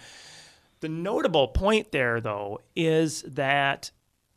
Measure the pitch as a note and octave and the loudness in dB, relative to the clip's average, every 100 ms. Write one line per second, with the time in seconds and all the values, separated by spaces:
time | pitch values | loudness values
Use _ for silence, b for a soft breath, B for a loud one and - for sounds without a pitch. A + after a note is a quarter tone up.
0 | B B B B B B B - D#3+ D#3+ | B B B B B B B -12 -8 -6
1 | F#3 B3+ C#4 B3+ B3+ - G3 A3 - C#3+ | -4 -2 2 4 4 2 2 2 2 -2
2 | B2 A#2 A2+ G#2 G2+ G#2+ _ - D#3+ D#3+ | 0 0 -4 -6 -6 -10 _ -2 2 2
3 | D#3+ - - C3+ C3+ C#3+ C#3 C#3+ - _ | 2 -2 -10 -4 0 2 2 -2 -8 _
4 | _ _ _ | _ _ _